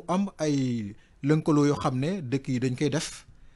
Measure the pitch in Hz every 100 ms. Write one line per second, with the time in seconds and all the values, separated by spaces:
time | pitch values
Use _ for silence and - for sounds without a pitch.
0 | - 185 196 - 156 143 127 117 101 -
1 | _ - 139 156 160 147 143 139 147 127
2 | 147 196 127 135 - 127 131 127 147 151
3 | - - - - -